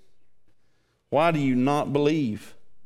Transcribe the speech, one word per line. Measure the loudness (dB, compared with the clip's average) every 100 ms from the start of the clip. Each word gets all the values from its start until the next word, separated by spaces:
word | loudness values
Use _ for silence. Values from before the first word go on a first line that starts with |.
| -20 -20 -20 -20 -20 -20 _ _ _ _ _
"Why | 2 2
do | 2
you | 2 2
not | 2 0 0
believe? | 0 2 2 -2 -4 -10 -18 -16 -16